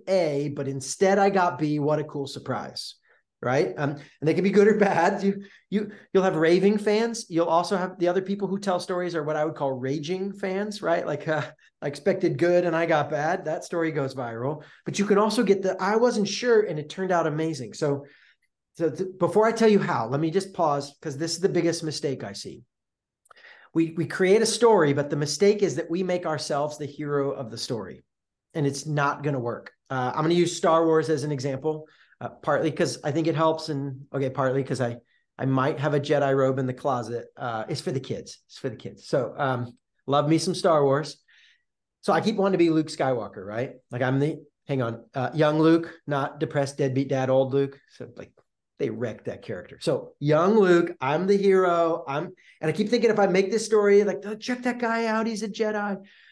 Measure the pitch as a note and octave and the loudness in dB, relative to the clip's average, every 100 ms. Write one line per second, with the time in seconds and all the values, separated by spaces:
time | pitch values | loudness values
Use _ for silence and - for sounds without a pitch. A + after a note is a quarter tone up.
0 | - F#3+ D#3+ C#3+ D3 C#3+ C#3 C3+ C3 - | 0 0 2 0 -4 -4 -6 -6 -6 2
1 | F#3+ G3 G3 F#3+ F3 B2+ D3+ D3+ D3 D3+ | 4 4 4 4 2 0 -2 0 0 0
2 | D3+ D3 C3+ B2+ C3+ A2+ C#2 - - - | -2 -8 -8 -8 -6 -6 -6 -12 -12 -16
3 | _ _ _ - B2 C3+ F#3 E3+ D3 D3+ | _ _ _ -8 -2 0 0 -2 -4 -4
4 | - - D3+ E3 F#3+ G3 G#3 G3+ G3+ E3 | -14 -4 0 2 4 6 6 6 4 4
5 | F3 G3 G3 G3 - - - G3+ G#3 - | 2 2 -2 -2 -8 -20 -6 -4 -4 -12
6 | - F#3+ F#3 D#3 E3 F3+ G3 G#3+ G#3+ G#3+ | -2 0 2 2 4 6 4 2 2 2
7 | A#3 A3 - E3 E3 E3 F3 G3 F3+ - | 0 -4 -4 0 2 2 2 -2 -4 -2
8 | F3 F3+ F#3 G3+ F#3+ G3 F#3+ F3+ F3 F3+ | 0 0 -2 -4 -4 -4 -2 -2 -2 -4
9 | F3 D#3+ D3 D#3 D#3 - C#3 C3 C3 D3+ | -4 -4 -2 -2 -2 -2 -4 -4 -4 -4
10 | D3 F#3 G3 G3 G3 F#3+ G#3+ G#3 E3+ E3+ | -4 -4 -6 -6 -4 -4 -4 -4 -2 -2
11 | - D3 D#3+ D#3 C#3+ - _ - D3+ C#3 | -2 -6 -2 -4 -4 -12 _ -10 -10 -4
12 | G3+ G3 F3 C3+ E3+ F3 F3+ E3 E3+ D#3 | -2 0 0 2 4 4 4 0 2 2
13 | C#3 D3 D#3 F#3 D#3 E3+ - F3 D#3+ D3 | 0 -2 -2 -2 -4 -8 -4 -2 -2 -2
14 | C3 C3+ A#2+ A2+ C3 D3+ - - - D3+ | -4 -6 -8 -4 -6 -6 -12 -12 -8 -2
15 | G3+ G3+ G#3+ A#3+ G3 F#3+ F#3 - F#3 A3 | 2 4 4 2 2 2 0 -2 0 2
16 | A#3+ G#3+ G3 - B3 A3 G#3 D3+ D3 - | 2 2 -2 -2 2 2 2 -2 -8 -6
17 | F#3 F3 D#3+ D3+ D#3+ C#3+ A2+ - D3+ C#3 | 0 2 0 0 -4 -4 -10 -4 -2 -2
18 | - _ _ _ _ _ _ - E3 D3 | -6 _ _ _ _ _ _ -4 -4 -2
19 | F#3 - E3+ G#3 A3 A3 A3+ G3+ D3+ C3 | -6 -2 2 4 4 6 6 6 4 -2
20 | A2+ C#3 E3 F3+ F#3+ - D#3+ C#3+ C#3+ - | -2 -2 0 -2 -4 -2 0 0 -4 -10
21 | D#3+ C3+ D#3+ E3 F#3 E3 E3 E3 D#3+ - | -10 -6 -6 -2 0 0 0 -2 -6 -6
22 | D3 C3 G2+ G#2 B2+ B2 _ _ _ _ | -6 -6 -8 -12 -14 -16 _ _ _ _
23 | _ _ _ - - - _ D#3+ E3 E3 | _ _ _ -20 -20 -20 _ -2 -2 -2
24 | D3+ - F#3 G#3+ G#3+ - A#3 G#3 D3 C#3 | -4 0 4 4 4 4 6 6 4 2
25 | C#3+ D3+ D3 - G3+ G#3+ F#3 C3+ E3 F3 | 0 -2 -2 2 4 4 0 -2 -4 -4
26 | F3+ F3+ E3+ D3+ - C#3+ D3+ - C#3+ C#3+ | -2 -2 -2 -4 -2 -2 -2 -6 -12 -8
27 | D3 C#3+ C#3 - A2+ A2 - A#2 F#2+ - | -4 -2 -2 -4 -10 -10 -8 -6 -8 -14
28 | _ _ _ _ _ E3 C#3+ C#3+ D#3 D3 | _ _ _ _ _ -2 -2 -2 -4 0
29 | C#3+ C#3+ D3+ C#3 A#2 G#2 - _ - C3 | 0 -2 -4 -2 -4 -6 -12 _ -8 -4
30 | B2+ D#3 D#3 F3 E3+ - F3+ E3 E3 D#3+ | -2 0 2 2 2 2 2 4 4 4
31 | D3+ D3+ D3 C#3+ C#3 C3 D#3 D#3 D#3 _ | 2 -2 -2 -4 -4 -4 -4 -6 -10 _
32 | _ - B2 - - C#3+ D#3 C#3 D#3 - | _ -14 -14 -8 -2 0 0 0 -2 -2
33 | D3+ D3 D#3+ D3+ D#3+ D#3 - C#3+ C#3 C3 | -4 -2 0 2 2 0 -4 -6 -6 -10
34 | C#3+ C#3 C3+ C3 C3 C3+ C3 A#2+ A#2+ A#2+ | -8 -4 -4 0 0 0 -2 -2 -4 -6
35 | _ _ _ - C3+ C3 C3+ C3+ D3 C#3+ | _ _ _ -6 -2 0 0 0 0 0
36 | C#3+ C#3+ C#3 C#3 C3 C3 C3 B2+ D3 B2+ | 0 0 2 2 2 0 -4 -4 -4 -4
37 | A2 A#2 - - B2 A2 A2 D#3 - D3 | -4 -10 -10 -10 -8 -6 -6 -6 -4 -6
38 | C3 F#2 - - _ - C3+ A#2 - - | -6 -10 -10 -20 _ -12 -10 -10 -16 -16
39 | - D3 A#2 - C#3 B2 A#2+ - _ _ | -2 -2 -2 -4 -4 -2 -6 -12 _ _
40 | - C#3+ D3 D#3+ F#3 F3+ F#3+ D#3 C#3 C#3 | -2 0 2 2 0 0 2 4 4 2
41 | D3+ - _ _ _ _ _ _ _ _ | -2 -12 _ _ _ _ _ _ _ _
42 | - E3 G3 G3 G3 F3+ E3+ D#3+ D#3 - | 0 2 2 0 2 4 4 2 0 -2
43 | C3+ B2 G2+ - F#2+ A2 C3+ - - B2 | -2 -2 -6 -12 -10 -6 -6 -8 -10 -2
44 | B2+ C3+ D3+ D3 - _ - C#3 A#2+ A2+ | 0 2 0 -4 -12 _ -6 -4 -4 -6
45 | - C#3 B2 D3 D3+ D#3 D#3+ E3 E3 - | -10 -6 -4 2 2 4 4 4 0 -12
46 | - C#3 C#3 D3+ D#3 D3 C3+ - C#3 B2+ | -6 -4 -4 -4 -4 -2 -4 -2 -2 0
47 | C#3 C3+ C3 C3 C3 C#3 C#3 - _ - | -2 -2 2 2 2 0 -2 -6 _ -20
48 | A2+ - - _ _ _ _ - C3+ A2 | -18 -18 -20 _ _ _ _ -8 -6 -4
49 | A#2 G#2 - - - G2 - - - C3+ | -8 -8 -12 -12 -10 -12 -12 -8 -4 -4
50 | - - C#3+ D3+ F3+ A3 F#3+ E3+ E3+ - | -6 -6 0 2 4 4 6 6 4 -2
51 | C3 D#3 F#3+ G3+ G3 F#3+ F#3 E3+ E3 E3 | -2 -2 2 2 4 4 4 2 2 0
52 | - C#3 F3+ - _ - D#3 D3+ G#3 A#3+ | -4 -6 -6 -14 _ -6 -4 -2 0 2
53 | A3+ G#3 F#3+ F#3 G3 A3 G#3+ G#3+ G3+ G3+ | 2 4 4 4 2 0 2 4 6 6
54 | G3+ F3+ G3+ G#3+ - B3 B3 A#3+ A#3 A3+ | 4 -2 -8 -10 -6 -4 -4 -2 -2 0
55 | A3+ A3 A3+ G#3+ G#3+ G3 G#3+ G#3+ G#3 G3 | 0 0 -2 -4 -6 -4 -2 -2 -4 -6
56 | - _ _ | -10 _ _